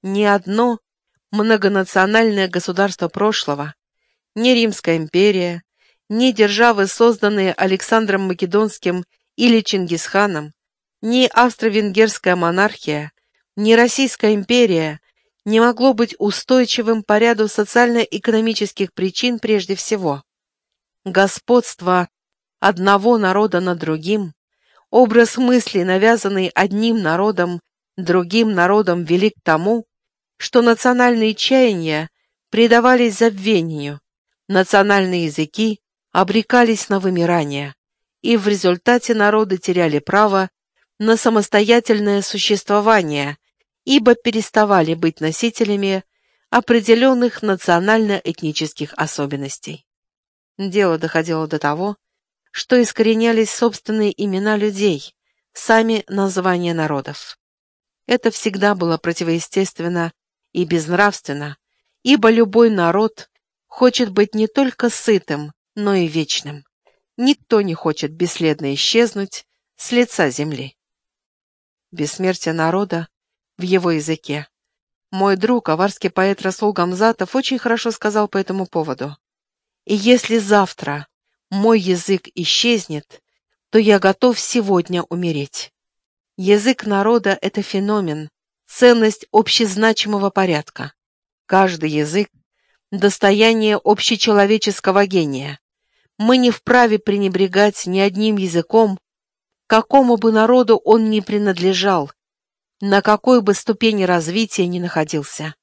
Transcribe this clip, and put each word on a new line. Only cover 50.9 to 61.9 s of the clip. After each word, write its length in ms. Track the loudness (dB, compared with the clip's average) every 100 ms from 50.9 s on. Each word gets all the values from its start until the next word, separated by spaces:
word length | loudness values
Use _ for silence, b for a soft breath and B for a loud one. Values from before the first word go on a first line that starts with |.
| -2
доходило 500 | -2 -4 -4 -6 -4
до 120 | -4
того, 380 | -4 -4 -8 -10 _ _ _ _ _
что 300 | -14 0 2
искоренялись 720 | 2 0 0 2 2 0 -2
собственные 600 | -2 -2 -4 -6 -2 -2 -2
имена 320 | -4 -2 -2 -2
людей, 580 | -2 -2 -2 -2 -10 _ _ _ _
сами 520 | -14 0 2 2 -2 -4
названия 680 | -4 -2 -2 -2 -2 -2
народов. 640 | -2 -4 -4 -8 -16 -18 -20 _ _ _ _ _ _ -4
Это 240 | -2 -2
всегда 420 | -4 -6 -2 -2
было 240 | 0 -2 -2
противоестественно 1160 | -4 -4 -4 -4 -4 -4 -4 -6 -6 -4 -6 _ _ _ _
и 100 | -6
безнравственно, 920 | -2 -2 0 0 0 0 -10 -10 -10 -14 _ _ _